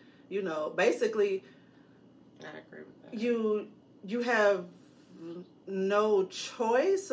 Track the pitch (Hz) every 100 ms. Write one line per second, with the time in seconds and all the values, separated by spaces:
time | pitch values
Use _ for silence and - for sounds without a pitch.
0 | - - - 196 190 156 151 - 202 -
1 | 220 214 202 190 - - - - - -
2 | - - - - - 156 - - - -
3 | - 226 240 233 214 214 - - - -
4 | 190 240 240 226 208 190 175 - - -
5 | - - 165 170 180 - - 196 190 202
6 | 214 202 190 - - - 226 247 349 381
7 | -